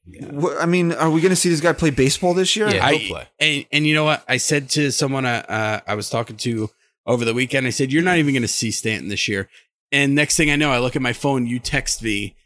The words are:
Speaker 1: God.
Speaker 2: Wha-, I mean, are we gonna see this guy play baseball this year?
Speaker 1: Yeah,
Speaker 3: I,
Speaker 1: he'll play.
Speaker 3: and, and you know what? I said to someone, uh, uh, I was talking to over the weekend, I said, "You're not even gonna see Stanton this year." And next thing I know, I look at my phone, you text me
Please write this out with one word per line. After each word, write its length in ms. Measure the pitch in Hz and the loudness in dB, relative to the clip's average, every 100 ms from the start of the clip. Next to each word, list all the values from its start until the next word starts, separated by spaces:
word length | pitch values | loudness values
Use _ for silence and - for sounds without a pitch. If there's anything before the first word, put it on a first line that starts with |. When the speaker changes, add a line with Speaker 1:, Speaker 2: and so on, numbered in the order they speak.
| 87 - | -20 -16
Speaker 1:
God. 120 | - | -10
Speaker 2:
Wha-, 240 | 143 165 - | -4 -2 0
I 60 | 170 | 0
mean, 260 | 180 170 | 2 2
are 160 | 160 160 | 2 2
we 120 | 160 | 4
gonna 140 | 185 180 | 4 4
see 140 | 180 | 2
this 120 | 160 | 2
guy 100 | 170 | 2
play 160 | 151 165 | 2 2
baseball 420 | 127 131 - 180 | 4 2 2 2
this 220 | 175 185 214 | 2 2 0
year? 120 | 214 | 0
Speaker 1:
Yeah, 160 | 98 120 | 2 2
Speaker 3:
I, 100 | 151 | 0
Speaker 1:
he'll 200 | 101 82 | -2 -8
play. 120 | - - | -10 -2
Speaker 3:
and, 260 | 151 143 - | 0 0 0
and 160 | 147 151 | 0 2
you 60 | |
know 100 | 151 156 | 2 2
what? 180 | 143 - | 0 -2
I 100 | 123 | -2
said 320 | - 147 135 | 0 -2 0
to 200 | 151 147 | 0 0
someone, 340 | - 139 135 127 | 0 -2 -2 -2
uh, 200 | 117 - | -4 -4
uh, 320 | 110 107 107 - | -4 -2 -4 -4
I 80 | 104 | -6
was 140 | 98 | -4
talking 260 | 117 117 107 | -4 -4 -6
to 320 | 123 113 107 _ _ _ - | -4 -2 -4 _ _ _ -2
over 180 | 120 | 0
the 100 | 113 | 2
weekend, 340 | 120 127 135 127 | 0 0 0 0
I 20 | |
said, 220 | 113 135 | 0 0
"You're 120 | 147 | 2
not 140 | 180 170 | 2 2
even 160 | 147 | 2
gonna 140 | 135 117 | 2 0
see 220 | - 113 | -2 -2
Stanton 360 | - 113 107 76 | -2 -4 -4 -6
this 180 | 101 - | -4 -2
year." 200 | 101 95 - _ _ - | -2 -4 -12 _ _ -2
And 220 | 139 139 143 | 0 2 2
next 200 | 147 - | 2 2
thing 140 | 151 | 2
I 40 | 147 | 2
know, 140 | 151 | 2
I 80 | 123 | 2
look 160 | 123 143 | 0 0
at 60 | |
my 120 | 127 | -2
phone, 320 | 120 143 135 120 | -2 0 0 -2
you 120 | 123 | -4
text 420 | - 143 - - | -4 -4 -4 -4
me 320 | 113 101 101 - | -2 -4 -6 -12